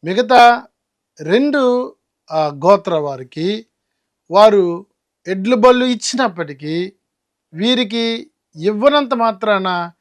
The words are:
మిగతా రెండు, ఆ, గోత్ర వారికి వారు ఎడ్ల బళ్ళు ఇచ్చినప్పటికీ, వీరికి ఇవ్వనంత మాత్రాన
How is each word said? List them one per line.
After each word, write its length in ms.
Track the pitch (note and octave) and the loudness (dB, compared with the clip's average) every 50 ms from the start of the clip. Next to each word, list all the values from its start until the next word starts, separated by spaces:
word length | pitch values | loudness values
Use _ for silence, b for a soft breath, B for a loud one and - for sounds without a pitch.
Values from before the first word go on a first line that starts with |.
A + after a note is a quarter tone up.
| - | -6
మిగతా 580 | D#3+ F#3 G3+ B3 G#3+ B3+ B3 A#3+ A#3+ A#3+ A#3+ A#3+ - _ _ _ _ _ _ _ _ _ _ | -4 -2 -2 0 4 6 6 8 6 6 4 -2 -14 _ _ _ _ _ _ _ _ _ _
రెండు, 720 | D#3 D#3 F3+ A#3 C#4 D4 C#4 D4 C4+ B3 B3 B3 B3+ C4 - _ _ _ _ _ _ _ D#3+ | -6 -2 0 2 2 2 0 0 0 0 0 -2 -4 -8 -12 _ _ _ _ _ _ _ -4
ఆ, 140 | D#3 D#3 | -4 -4
గోత్ర 480 | D3+ C#3+ C#3+ C#3 F3 G3+ G3 G3 G3 E3+ | -4 -6 -2 2 4 4 4 2 -2 -4
వారికి 720 | D#3+ D3 C#3+ C#3 C3 C3 B2 - D#3 D#3+ F#3 G#3 A3 A3+ _ _ _ _ _ _ _ _ _ _ _ _ _ | -4 -4 -6 -10 -12 -14 -16 -10 -6 -6 -6 -6 -6 -10 _ _ _ _ _ _ _ _ _ _ _ _ _
వారు 560 | E3 F#3+ G#3 A3 G#3 G3+ F#3 F3 E3+ F3 G3 _ _ _ _ _ _ _ _ - | 2 6 6 6 6 4 2 0 -2 -8 -12 _ _ _ _ _ _ _ _ -8
ఎడ్ల 260 | F#3+ F#3+ F#3+ A3 B3+ | -6 -6 -2 -2 0
బళ్ళు 300 | A#3 G#3 B3+ B3 B3 B3+ | 4 4 4 4 4 2
ఇచ్చినప్పటికీ, 1080 | B3+ B3 A3+ - - - B3 C4 A3+ F3 E3+ E3+ D3 D3 C3+ D3 D3+ D#3 E3+ F3+ F#3+ G3 _ _ _ _ _ _ _ _ _ _ _ - | -2 -4 -4 -6 -8 -4 -2 -4 -4 -4 -6 -10 -10 -10 -14 -10 -8 -6 -6 -6 -8 _ _ _ _ _ _ _ _ _ _ _ _ -10
వీరికి 760 | D#3+ F#3+ A#3 B3+ A#3+ B3+ G3+ G#3+ A#3 A#3 A#3 A3+ A#3 - _ _ _ _ _ _ | -6 -2 -2 0 0 -2 -4 -4 -4 -4 -4 -6 -8 -10 _ _ _ _ _ _
ఇవ్వనంత 580 | D#3+ D#3+ G3 G#3+ G#3 A3+ C#4+ C#4+ D4 C#4+ B3 C4 | -6 -4 -4 -4 2 0 2 2 2 -2 -2 -4
మాత్రాన 760 | A#3+ A3+ A3+ G#3+ F#3 A3 G#3+ G#3 G3 F#3+ F#3 F3+ F3 E3+ E3+ E3+ _ | -2 -2 -2 -4 -4 -4 -2 -2 -2 -2 -4 -4 -4 -6 -8 -12 _